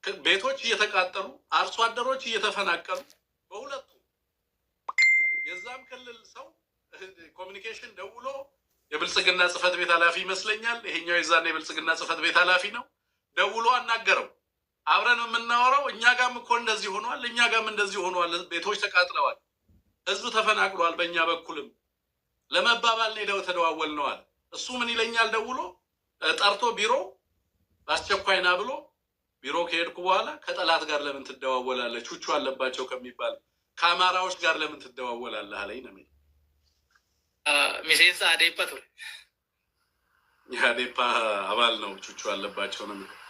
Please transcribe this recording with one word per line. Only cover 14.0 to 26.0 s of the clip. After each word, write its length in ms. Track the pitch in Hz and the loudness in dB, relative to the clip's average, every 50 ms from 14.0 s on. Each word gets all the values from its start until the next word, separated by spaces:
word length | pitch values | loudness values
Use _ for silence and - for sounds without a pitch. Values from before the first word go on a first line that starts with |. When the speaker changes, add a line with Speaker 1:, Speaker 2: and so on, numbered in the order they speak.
| - 190 190 - - - _ _ _ _ _ _ _ _ _ _ _ | 2 2 2 2 0 -6 _ _ _ _ _ _ _ _ _ _ _
Speaker 1:
አብረን 340 | 151 156 208 - 240 240 233 | 2 2 4 6 4 2 2
የምናወራው 640 | 233 226 226 240 233 233 240 240 247 254 269 277 285 | 2 -2 -2 -4 0 0 2 4 6 6 6 4 2
«እኛ 160 | 254 196 214 226 240 247 | 0 -4 4 4 4 6
ጋም 200 | 247 254 247 247 | 6 2 0 0
እኮ 140 | 240 233 - 240 | -6 0 0 0
እንደዚህ 340 | 233 240 226 220 208 190 202 | 0 2 0 -2 -2 -2 -4
ሆኗል፣ 300 | 190 208 220 240 254 - 247 | -4 -4 -4 -4 -6 -4 -6
እኛ 140 | 240 233 240 240 233 | -6 0 2 2 4
ጋም 180 | 220 226 220 220 | 4 2 0 0
እንደዚህ 300 | 214 208 202 196 190 208 | -2 -2 -2 -2 -2 -4
ሆኗል፣ 320 | 180 180 180 180 175 170 170 175 175 | -4 -2 0 0 0 0 -2 -6 -6
ቤቶች 320 | - 170 170 170 196 208 190 | -4 -6 -4 -2 -2 -2 -2
ተቃጥለዋል፣ 580 | 202 202 - - 180 180 - 151 147 127 - _ _ _ _ _ _ _ _ _ _ _ _ _ _ | -2 0 2 2 2 2 0 0 0 0 -2 _ _ _ _ _ _ _ _ _ _ _ _ _ _
ህዝብ 180 | - - - 220 240 | -4 -4 -2 -4 -2
ተፈናቅሏል፣ 640 | 226 220 214 214 214 202 190 196 - 175 170 170 160 | 0 2 2 2 2 2 2 0 2 2 2 2 2
በእኛ 220 | 170 175 170 175 170 165 | 0 -4 -2 0 0 0
በኩልም» 420 | 170 165 165 - - 160 151 139 139 _ _ _ _ _ _ _ _ _ _ _ _ _ _ _ _ | 0 0 -2 -4 -10 -10 -10 -10 -12 _ _ _ _ _ _ _ _ _ _ _ _ _ _ _ _
ለመባባል 600 | 139 175 196 233 240 - - 233 226 226 226 220 | 0 2 4 4 2 4 4 2 2 2 0 -2
ነው 100 | 214 214 | -2 -4
ሄደው 200 | 208 190 202 196 | -4 -2 -2 -4
ተደዋወል 500 | 185 185 180 170 170 165 156 160 160 156 151 | -2 -2 0 2 2 2 2 0 -4 -4 -4
ነው 120 | 147 143 | -2 -4
አለ። 140 | 127 107 - - _ _ _ _ _ | -4 -4 -6 -12 _ _ _ _ _
እሱ 140 | - - - - | -14 -12 -10 -8
ምን 160 | 254 247 240 233 | -4 -4 -2 -2
ይለኛል 400 | 233 226 226 226 233 233 226 214 | 0 0 0 0 2 0 2 2
ደውሎ፣ 280 | 220 214 220 247 247 277 359 359 - _ _ _ _ _ | 2 -2 -2 -2 -6 -6 -6 -8 -10 _ _ _ _ _